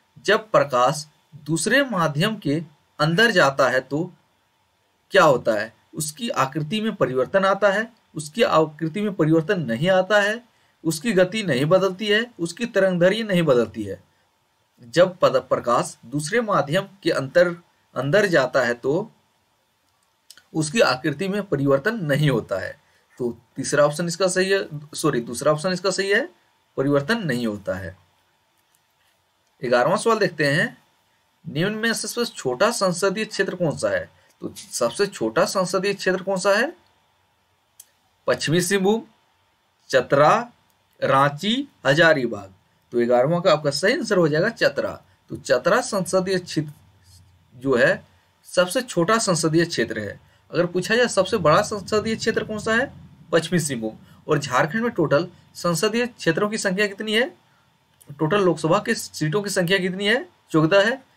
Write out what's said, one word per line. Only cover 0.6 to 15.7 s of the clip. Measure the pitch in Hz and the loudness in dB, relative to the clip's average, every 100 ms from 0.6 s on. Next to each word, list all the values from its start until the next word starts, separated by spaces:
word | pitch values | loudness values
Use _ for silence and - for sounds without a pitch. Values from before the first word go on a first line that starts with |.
| 139 123 127 160 - _ _ 147 | 2 2 2 0 -8 _ _ -16
दूसरे | - 165 208 262 | -6 -4 2 2
माध्यम | 269 185 156 143 214 214 | 2 0 -2 0 -2 -2
के | 143 156 165 _ _ - | -4 -4 -6 _ _ -2
अंदर | 156 170 233 | 0 4 4
जाता | 180 139 139 127 | 4 4 4 2
है | 127 | 2
तो | - 143 180 - _ _ _ _ _ _ _ _ _ | -2 -6 -6 -12 _ _ _ _ _ _ _ _ _
क्या | 190 | 4
होता | 160 123 120 | 4 4 0
है? | 107 110 - _ | -2 -4 -12 _
उसकी | - - - 233 | -10 -10 -8 -6
आकृति | - 135 160 151 214 | -2 -2 -2 -4 -4
में | 220 190 | -4 -2
परिवर्तन | 123 127 127 196 190 | -2 0 0 2 2
आता | 196 202 | 2 2
है, | 196 233 _ _ 160 | 0 -4 _ _ -12
उसकी | 151 220 | -10 -2
आकृति | - 160 156 - 160 202 | 2 2 0 -2 -6 -4
में | 208 | -4
परिवर्तन | 190 156 165 160 190 | 0 2 2 2 -2
नहीं | 123 113 180 | -2 -2 2
आता | 185 185 208 | 2 4 2
है, | 202 233 - _ _ _ | 2 -2 -10 _ _ _
उसकी | 160 156 233 | -6 -4 0
गति | 185 180 220 | 2 2 0
नहीं | 190 127 151 | -2 0 2
बदलती | 185 190 185 208 | 2 2 -2 0
है, | 214 240 - | 0 -2 -6
उसकी | 170 - 240 | -8 -6 -4
तरंगदैर्घ्य | 196 190 175 180 226 | 0 0 4 2 2
नहीं | 214 180 | 0 0
बदलती | 156 120 107 113 | 4 2 2 -4
है। | 101 95 _ _ _ _ _ _ _ _ | -10 -12 _ _ _ _ _ _ _ _
जब | 120 156 185 180 | -4 2 2 4
पद-, | 135 127 - | 2 2 0
प्रकाश | 127 120 | -2 0